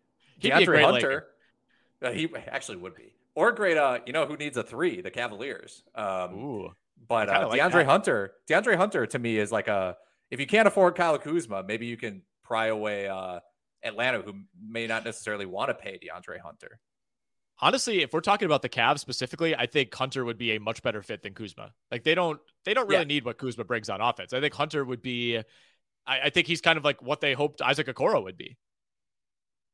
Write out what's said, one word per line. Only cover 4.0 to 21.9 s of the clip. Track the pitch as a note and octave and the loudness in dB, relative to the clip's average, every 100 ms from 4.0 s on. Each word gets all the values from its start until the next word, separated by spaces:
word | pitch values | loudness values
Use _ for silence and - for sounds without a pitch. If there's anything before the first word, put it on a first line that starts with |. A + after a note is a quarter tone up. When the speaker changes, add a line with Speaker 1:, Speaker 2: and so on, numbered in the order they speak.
| B2 | -2
Speaker 2:
you | |
know | D#3 C#3+ | -2 -2
who | D3 | -4
needs | D3 B2 | -6 -4
a | |
three? | - A#2 F3 F#2+ | -4 -2 -2 -2
The | F#2 | -8
Cavaliers. | A#2+ A#2+ G#2 C3 G2 - - _ | -6 -6 -6 -10 -10 -14 -20 _
Um, | - G2+ F#2 F2+ | -6 -4 -4 -4
Speaker 1:
Ooh. | G2 C#3 A2 F2 - _ _ - | -8 -10 -10 -10 -16 _ _ -2
Speaker 2:
but, | A#2 G2+ | 0 4
Speaker 1:
I | |
kinda | F#2+ A2 | 2 4
Speaker 2:
uh, | |
Speaker 1:
like | B2 | 4
Speaker 2:
DeAndre | E3+ | 6
Speaker 1:
that. | E3+ C#3 | 6 6
Speaker 2:
Hunter, | F#3 G3 A2+ G2 - - | 4 4 0 -2 -6 0
DeAndre | E3 A3+ F3 | 2 4 2
Hunter | G#3 E3+ A2 | 2 0 -2
to | C3 | -2
me | A#2 G#2+ | 0 0
is | G#2 | 2
like | A2 A2 | 0 0
a, | G2 F#2 - _ _ - | 0 -2 -6 _ _ -10
if | B2+ | -8
you | C3+ | 2
can't | G#3+ G#3 | 4 6
afford | G3+ F3+ | 6 4
Kyle | F3 F3 C#3+ | 4 2 2
Kuzma, | D3 E3 A#2+ G2 | 0 -4 -2 -6
maybe | F#2+ A2 A#2 | -4 -6 -6
you | A#2 | -8
can | A2+ F#2+ - _ | -8 -10 -16 _
pry | - A2+ A2+ | -4 0 0
away, | A2 G#2+ G2+ G2 | 0 -2 -4 -4
uh, | F#2+ F#2 F2 - _ _ _ | -6 -8 -10 -14 _ _ _
Atlanta, | A2+ G#2 B2+ A#2 | -8 -2 -2 -2
who | G2+ G2 F#2+ - | -4 -12 -16 -18
may | A2 A#2 A2+ | -10 -6 -4
not | A2+ | -4
necessarily | A2+ - A2 G#2 F#2+ | -4 -8 -6 -6 -6
wanna | F#2+ B2 | -4 -4
pay | - G#2 F#2 | -4 -8 -14
DeAndre | E2 E2+ - E2+ | -14 -14 -14 -14
Hunter. | E2 D2 - - _ _ _ _ _ _ _ - | -16 -20 -20 -20 _ _ _ _ _ _ _ 0
Speaker 1:
Honestly, | C#3+ B3+ A#3+ G3 | 2 2 2 0
if | C#3 | 0
we're | E3 | 0
talking | G3+ G#3 F#3 | 2 2 2
about | C#3+ | 2
the | B2 | 0
Cavs | - A#2 D3 | 2 2 2
specifically, | - B2 B2+ D#3 E3 C3 | -2 -6 -6 -2 0 0
I | B2 | 0
think | D3 C3 | 0 -2
Hunter | - C3 C3+ | -4 -6 -4
would | A#2 A2 | -6 -4
be | A#2 | -2
a | G#2+ | -2
much | G#2+ A2+ | -4 -4
better | B2 G#2+ | -4 -4
fit | - G#2 | -6 -10
than | G2+ | -12
Kuzma. | G2 G#2 - - _ - | -12 -14 -14 -18 _ -12